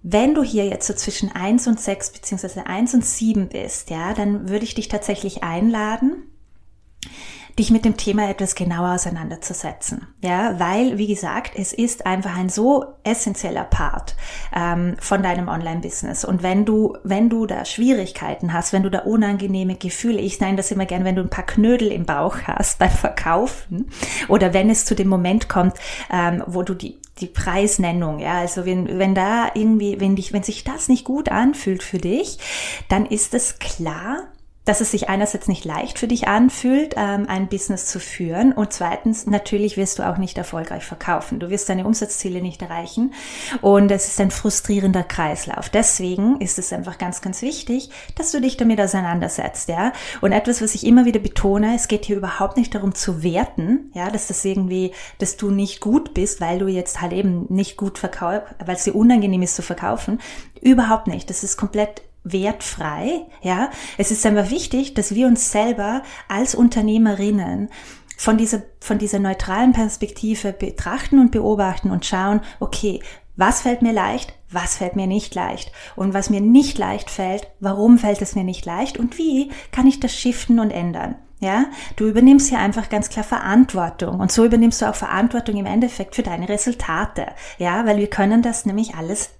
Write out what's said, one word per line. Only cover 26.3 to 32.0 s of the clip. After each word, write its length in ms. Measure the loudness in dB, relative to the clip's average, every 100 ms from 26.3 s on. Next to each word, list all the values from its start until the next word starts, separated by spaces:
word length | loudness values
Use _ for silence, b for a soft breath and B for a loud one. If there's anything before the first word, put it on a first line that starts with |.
| -2 -4
wo 160 | -4
du 100 | -4
die, 260 | -6 -8 -14 -20 -12
die 80 | -6
Preisnennung, 920 | -4 -2 2 2 2 0 0 -2 -4
ja, 220 | -2 -2
also 260 | -2 -4 -2
wenn, 320 | -2 -2 0
wenn 160 | 2
da 380 | 4 2 2 0
irgendwie, 460 | 2 4 4 2 0
wenn 160 | 2 0
dich, 160 | 0
wenn 100 | -4
sich 220 | -4 -6
das 240 | -8 -6 0
nicht 160 | 0
gut 240 | 2 -2 0
anfühlt 560 | 2 2 2 -2 -4
für 140 | -4
dich, 400 | -4